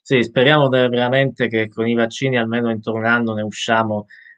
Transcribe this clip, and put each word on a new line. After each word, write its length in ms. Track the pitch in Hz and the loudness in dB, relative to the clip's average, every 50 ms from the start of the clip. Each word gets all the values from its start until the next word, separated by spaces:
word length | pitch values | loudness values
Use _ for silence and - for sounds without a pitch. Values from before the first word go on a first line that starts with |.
Sì, 220 | _ - 139 127 113 | _ 0 2 2 2
speriamo 460 | 113 - 135 127 139 151 151 143 135 | 2 2 2 4 4 4 4 4 2
de-, 200 | 127 127 127 123 | 2 2 2 2
veramente 600 | 120 120 123 123 127 135 139 135 - _ 127 117 | 0 0 0 0 2 0 0 0 -2 _ -4 -2
che 200 | 113 113 110 107 | 0 -2 -2 -2
con 200 | - - 113 117 | -4 -4 -2 0
i 60 | 117 | 2
vaccini 420 | 117 120 113 113 - 139 135 131 | 0 0 -2 -2 -4 -4 -2 -2
almeno 340 | 123 113 113 113 120 120 117 | -2 -2 -2 -2 -2 -2 -2
entro 240 | 113 110 110 - 110 | -4 -4 -4 -6 -6
un 100 | 113 110 | -2 0
anno 300 | 113 120 120 117 113 110 | 2 2 2 0 -2 -2
ne 80 | 107 107 | -4 -6
usciamo 640 | 107 104 - - - 117 113 113 107 107 104 104 _ - - - - - | -6 -6 -8 -2 0 0 2 2 0 -2 -4 -6 _ -18 -20 -20 -20 -20